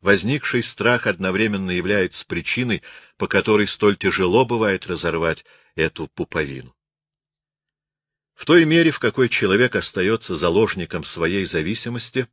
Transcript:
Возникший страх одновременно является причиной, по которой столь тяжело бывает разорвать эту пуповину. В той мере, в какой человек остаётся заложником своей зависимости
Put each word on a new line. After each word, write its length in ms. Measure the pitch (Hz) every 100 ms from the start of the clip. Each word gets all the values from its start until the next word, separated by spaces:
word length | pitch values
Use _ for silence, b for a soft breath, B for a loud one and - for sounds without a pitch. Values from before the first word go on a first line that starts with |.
Возникший 600 | 92 101 95 143 - 123
страх 440 | 113 - 107 120 -
одновременно 640 | 90 92 92 110 101 95
является 560 | 90 90 104 92 - -
причиной, 560 | 87 82 - 123 98 B B B _
по 100 | 98
которой 400 | 202 - 107 101
столь 300 | - 104 101
тяжело 480 | - - 92 104
бывает 420 | 123 120 107 95 -
разорвать 600 | 85 85 82 82 80 _ b b -
эту 320 | 80 - 76
пуповину. 680 | - 87 85 73 67 62 _ _ _ _ _ _ _ _ _ _ _ _ _ _ _ _
В 100 | _
той 220 | - 170 160
мере, 240 | 165 160
в 80 | -
какой 320 | 120 - 123
человек 440 | - 101 98 123
остаётся 600 | 123 - - 92 113 - 87
заложником 680 | 85 87 107 - 85 87
своей 420 | 76 - 82 98 92
зависимости 840 | 87 78 113 - 120 - 127 127